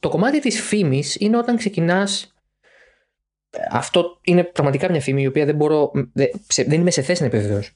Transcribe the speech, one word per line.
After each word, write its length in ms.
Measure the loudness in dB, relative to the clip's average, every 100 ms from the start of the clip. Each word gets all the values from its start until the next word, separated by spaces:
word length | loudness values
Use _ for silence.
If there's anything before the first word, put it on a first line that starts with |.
Το 80 | -2
κομμάτι 320 | 0 0 2
της 200 | 0 -4
φήμης 560 | -2 0 2 0 -2 -4
είναι 160 | 0 0
όταν 200 | 0 -2
ξεκινάς, 760 | -2 -2 0 2 0 -4 -10 _ _ _ _ _ _ _ _ _ _ _ _ -10 -4
αυτό 500 | -4 0 0 -2 -4
είναι 220 | 2 2
πραγματικά 460 | 2 0 0 2 0
μια 100 | 0
φήμη 220 | 0 0
η 40 | 0
οποία 180 | 0
δεν 120 | 0 2
μπορώ, 340 | 2 2 0 -2 -4
δε-, 180 | 0 0 -2 _
σε-, 160 | -2
δεν 160 | 2 2
είμαι 100 | 2
σε 120 | 0
θέση 180 | -2 0
να 60 | 0
επιβεβαιώσω. 460 | 0 0 -2 -4